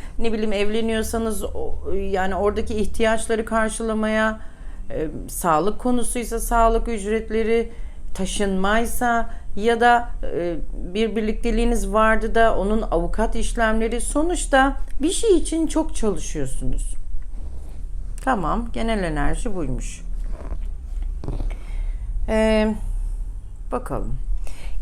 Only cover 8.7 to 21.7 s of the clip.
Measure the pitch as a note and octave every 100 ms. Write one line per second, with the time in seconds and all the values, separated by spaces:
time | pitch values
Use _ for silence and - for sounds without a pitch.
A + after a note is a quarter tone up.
8.7 | A3 A3+ - A#3+ A#3 - - - - A3
9.7 | A#3 A#3+ A#3+ A#3 - - C#3+ F3 D#3+ -
10.7 | - - F#3+ A3+ G#3 G#3+ G3+ A#3 A3+ A#3+
11.7 | A#3 G#3 G#3+ A3 A3 A3 A3+ A3+ G3 F#3+
12.7 | A3 - E3 F3 - A3 - - - A3+
13.7 | A3 A3+ A#3+ - D4 D#4+ D#4+ - C4+ C#4
14.7 | C4+ - - D4+ G4 A#4 F4 - D#4+ D#4
15.7 | D#4 D#4 - A3 F#3+ - D#3 C#3 - B2+
16.7 | - - - - - - - - - -
17.7 | - - - - - C4 A#3 D#3 F#3+ A#3
18.7 | - A3+ A3 F3 D3+ D3 - B3 G3+ C#3
19.7 | B2+ - - - - - - - - -
20.7 | - - - - - - - - - -